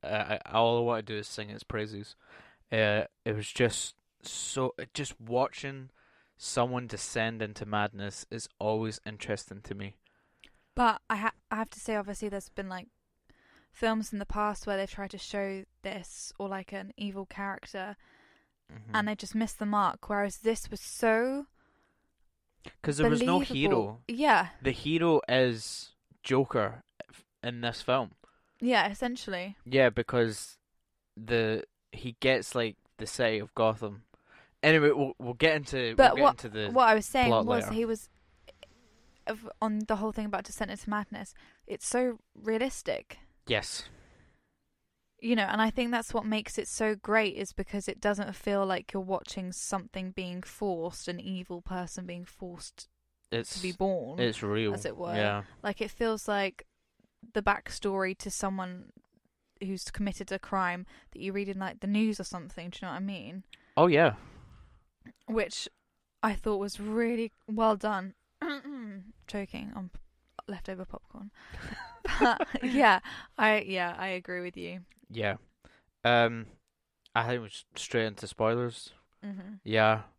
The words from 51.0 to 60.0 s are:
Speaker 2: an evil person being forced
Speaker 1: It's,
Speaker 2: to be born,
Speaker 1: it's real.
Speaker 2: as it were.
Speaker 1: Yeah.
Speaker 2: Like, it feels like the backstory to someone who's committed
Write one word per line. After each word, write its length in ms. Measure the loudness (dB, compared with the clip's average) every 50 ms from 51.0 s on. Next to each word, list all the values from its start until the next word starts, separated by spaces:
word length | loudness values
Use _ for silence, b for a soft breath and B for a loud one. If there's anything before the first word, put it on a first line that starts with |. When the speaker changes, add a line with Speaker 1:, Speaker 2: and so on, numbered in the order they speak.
| -8 -8
Speaker 2:
an 100 | -8 -6
evil 420 | -6 -6 -6 -6 -6 -8 -10 -10
person 440 | -8 -6 -6 -6 -6 -6 -8 -10 -10
being 180 | -10 -10 -12 -12
forced 640 | -14 -16 _ -14 -14 -12 -14 -16 -16 _ -18 -20 _ _ _ _ _ _ _ _ _
Speaker 1:
It's, 240 | -6 -4 -4 -6 -10
Speaker 2:
to 60 | -6
be 120 | -6 -6 -2
born, 460 | -2 0 0 0 -2 -4 -6 -2 0
Speaker 1:
it's 200 | 0 0 0 -2
real. 320 | -2 0 0 2 2 0 -2
Speaker 2:
as 120 | -2 -4
it 100 | -8 -8
were. 200 | -6 -6 -4 -2
Speaker 1:
Yeah. 280 | 0 0 0 0 -2 -6 -10 -16 -6
Speaker 2:
Like, 200 | -6 -6 -4 -4
it 100 | -6 -8
feels 360 | -4 -2 -2 0 0 -2 -2 -2
like 360 | 0 0 0 -2 -4 -8 -20 _ _ _ _ _ _ _ _ _ _ _ -20 -4 _
the 80 | 0
backstory 760 | 2 2 2 2 -2 -10 -12 -4 -4 -2 0 0 0 0 -2 _
to 120 | -8 -8
someone 600 | -6 -4 -2 -2 -2 -2 -4 -6 -8 -12 -16 -20 -20 -20 _ _ _ _ _ _ _ _ _ _ _ _
who's 300 | -6 -6 -6 -6 -8 -10
committed 400 | -4 -2